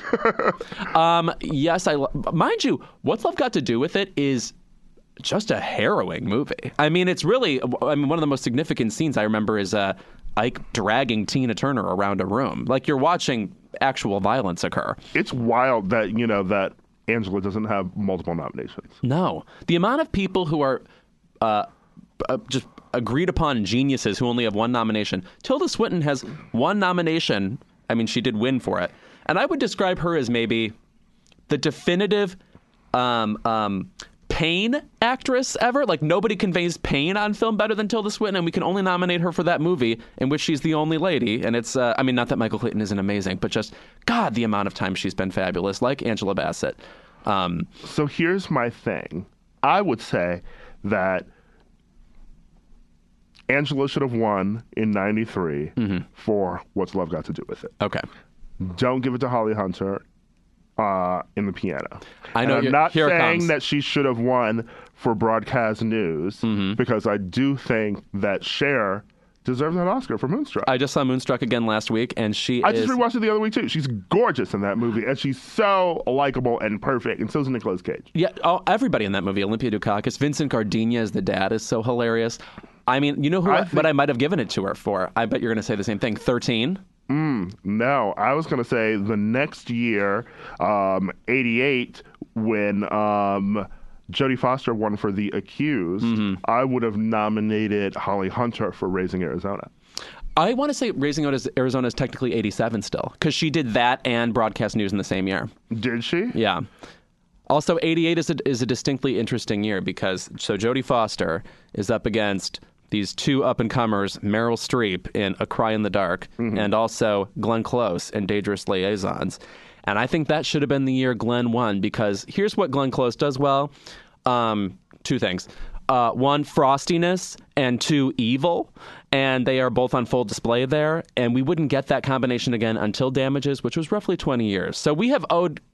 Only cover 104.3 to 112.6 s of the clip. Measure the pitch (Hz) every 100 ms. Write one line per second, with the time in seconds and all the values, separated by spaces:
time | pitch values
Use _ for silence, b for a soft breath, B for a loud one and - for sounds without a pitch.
104.3 | 113 110 - 107 113 98 98 92 95 95
105.3 | 95 - - - 113 123 117 110 170 233
106.3 | - 107 90 104 B B B B _ _
107.3 | _ - 143 - 165 165 165 165 165 147
108.3 | 147 - 120 117 120 - 135 139 107 113
109.3 | 117 - 104 107 98 95 92 98 92 -
110.3 | 107 - 101 113 131 123 123 107 - 90
111.3 | 85 - B B - 98 110 117 107 104
112.3 | 98 - -